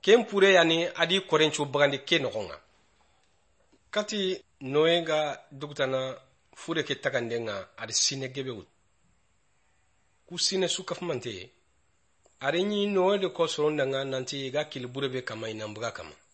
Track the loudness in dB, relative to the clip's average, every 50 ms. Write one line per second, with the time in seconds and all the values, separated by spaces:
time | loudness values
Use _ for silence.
0 | 8 8 6 6 6 4 2 6 6 8 8 8 8 6 4 2 0 -2 0 0
1 | 0 2 2 -2 0 2 4 4 4 4 2 0 -4 -2 2 4 4 4 4 0
2 | -2 0 2 2 2 0 -4 -4 -8 -8 -10 -14 _ _ _ _ _ _ _ _
3 | _ _ _ _ _ _ _ _ _ _ _ _ _ _ _ _ _ _ -4 -4
4 | -4 -2 -4 -2 -2 -2 -4 -6 -8 _ _ _ -10 -2 2 4 4 6 4 2
5 | 2 0 0 0 0 -2 -4 -8 -12 _ -16 -14 -12 -12 -4 -2 -2 0 0 -2
6 | -2 -4 -8 -12 -16 _ _ _ _ _ -20 -18 -8 -4 -2 -2 -2 -2 -4 -2
7 | -2 -2 0 0 -2 -2 -4 -4 -4 -4 -6 -8 -10 -12 _ -14 -12 -4 -2 0
8 | 0 0 -2 -2 -8 -8 -8 -8 -8 -8 -8 -10 -12 _ _ _ _ _ _ _
9 | _ _ _ _ _ _ _ _ _ _ _ _ _ _ _ _ _ _ _ _
10 | _ _ _ _ _ -14 -6 -2 -2 0 0 0 0 0 -2 -4 -4 -8 -8 -6
11 | -4 -4 -4 -4 -4 -6 -10 -10 -12 -16 _ _ _ _ _ _ _ _ _ _
12 | _ _ _ _ _ _ _ _ -4 -2 0 0 0 0 0 0 0 0 2 2
13 | 4 4 2 2 0 -4 0 0 -2 -2 0 0 0 0 2 2 0 0 0 -2
14 | -4 -4 -4 -6 -6 -6 -8 -8 -8 -4 -4 -4 -4 -4 -8 -10 -10 -8 -6 -4
15 | -4 -4 -4 -4 -8 -8 -10 -8 -8 -8 -8 -8 -8 -10 -8 -8 -8 -8 -8 -8
16 | -14 -14 -16 -20 _ _